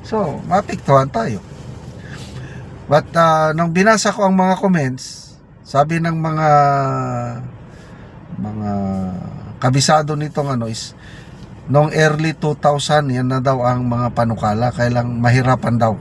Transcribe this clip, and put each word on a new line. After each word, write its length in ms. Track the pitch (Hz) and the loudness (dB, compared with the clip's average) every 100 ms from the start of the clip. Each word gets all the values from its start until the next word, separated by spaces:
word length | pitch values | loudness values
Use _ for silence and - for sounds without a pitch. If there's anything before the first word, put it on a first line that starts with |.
So, 400 | - 220 175 117 - | -4 -4 -2 -4 -2
maapektuhan 640 | 180 196 - - 139 135 | -2 -2 -8 2 4 4
tayo. 320 | - - 101 - - - - - - - - - - - - - - - | -2 -4 -6 -10 -16 -16 -16 -16 -16 -16 -14 -14 -14 -14 -14 -16 -16 2
But, 240 | 147 151 | 2 2
ah, 400 | 170 165 156 156 | 2 4 4 2
nung 240 | 156 170 170 | 0 0 2
binasa 400 | 202 214 214 202 | 4 4 2 2
ko 80 | |
ang 120 | 196 190 | 2 4
mga 160 | 185 185 | 2 2
comments, 800 | 202 175 131 127 - - - - - - | 2 2 0 -4 -12 -16 -20 -20 -20 -20
sabi 400 | - 135 151 165 | -2 2 2 2
ng 160 | 165 160 | -2 0
mga, 320 | 160 156 156 147 143 139 135 131 127 123 120 120 123 - - - - - - - - - | -2 2 6 6 6 2 0 -2 -2 -4 -6 -8 -12 -16 -20 -20 -20 -20 -20 -20 -14 -8
mga 320 | 104 107 104 101 98 95 92 90 85 - - - | -8 -6 -4 -4 -2 -4 -4 -6 -10 -12 -14 -4
kabisado 500 | 127 135 135 156 147 | 0 2 4 2 2
nitong 480 | 151 151 156 143 127 | -4 -4 -4 -2 -2
ano 80 | 113 | -4
is, 240 | 113 - - - - - - - - - | -8 -12 -16 -20 -20 -20 -20 -18 -18 0
nung 160 | 139 151 | 2 4
early 480 | 151 156 151 160 - | 4 2 2 -2 -2
two 160 | 156 147 | -4 0
thousand, 480 | 151 147 - 151 143 | 2 0 2 2 2
yan 240 | 123 127 | 0 0
na 80 | 131 | 0
daw 240 | 127 131 | 0 2
ang 240 | 123 123 123 | 2 0 0
mga 240 | 120 123 | 0 -2
panukala. 560 | - 117 113 110 107 123 | 0 0 0 0 0 -2
Kaya 320 | - 120 120 | 0 0 0
lang 240 | 120 117 | -2 0
mahirapan 560 | 120 127 127 127 139 120 | 2 4 4 0 0 2
daw. 160 | 117 95 | 2 0